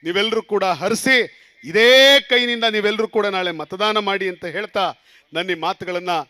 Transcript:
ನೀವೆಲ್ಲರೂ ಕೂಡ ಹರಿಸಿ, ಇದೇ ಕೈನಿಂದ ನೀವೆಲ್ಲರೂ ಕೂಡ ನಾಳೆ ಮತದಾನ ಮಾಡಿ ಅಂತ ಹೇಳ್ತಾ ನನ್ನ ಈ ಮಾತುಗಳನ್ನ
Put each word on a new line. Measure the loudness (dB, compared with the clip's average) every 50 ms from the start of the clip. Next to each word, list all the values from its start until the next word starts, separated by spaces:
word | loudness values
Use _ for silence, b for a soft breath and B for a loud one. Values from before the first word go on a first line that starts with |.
| -8
ನೀವೆಲ್ಲರೂ | -4 -2 -2 -2 0 -2 -4
ಕೂಡ | -4 _ -2 -2 0
ಹರಿಸಿ, | 0 -2 -2 -2 -4 -4 -2 0 2 2 2 0 -2 b b b b b b -16
ಇದೇ | -4 0 4 6 6 8 8 8 8 6 4
ಕೈನಿಂದ | 4 2 0 0 0 0 -2 -2 -2
ನೀವೆಲ್ಲರೂ | 0 0 0 0 0 0 0 -4 -2
ಕೂಡ | 0 -2 -2
ನಾಳೆ | 0 -2 -2 -4 -4
ಮತದಾನ | -6 -6 -10 _ -6 -2 -2 0 0 0
ಮಾಡಿ | 0 -2 -4 -2 -4 -6
ಅಂತ | -6 -8 -12
ಹೇಳ್ತಾ | -10 -8 -8 -10 -6 _ -2 -2 -2 -4 b b b b b b b
ನನ್ನ | -6 -6 -4 -4
ಈ | -4
ಮಾತುಗಳನ್ನ | -4 -2 -4 -4 _ -8 -6 -6 -6 -4 -2 -4 -4 -4